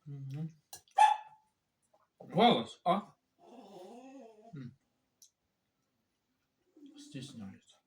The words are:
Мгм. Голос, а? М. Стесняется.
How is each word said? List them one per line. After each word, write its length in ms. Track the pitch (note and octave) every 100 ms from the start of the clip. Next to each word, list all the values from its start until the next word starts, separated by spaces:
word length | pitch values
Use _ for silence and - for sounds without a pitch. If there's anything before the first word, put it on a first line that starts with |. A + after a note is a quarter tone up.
| -
Мгм. 460 | C#3+ C#3 C#3 D#3+ D#3+ _ - _ - - - - - _ _ _ _ _ _ _ _
Голос, 640 | - D#3+ A#3 C#3 A2 -
а? 180 | - F#3+ - - _ _ - - G3 G3 F#3 A#3 C4 C4+ A3+ G#3+ A3+ D#3
М. 160 | B2 - _ _ _ _ - _ _ _ _ _ _ _ _ _ _ _ _ _ _ - C#4+ -
Стесняется. 800 | - C3+ - A#2 G2 G2 _ -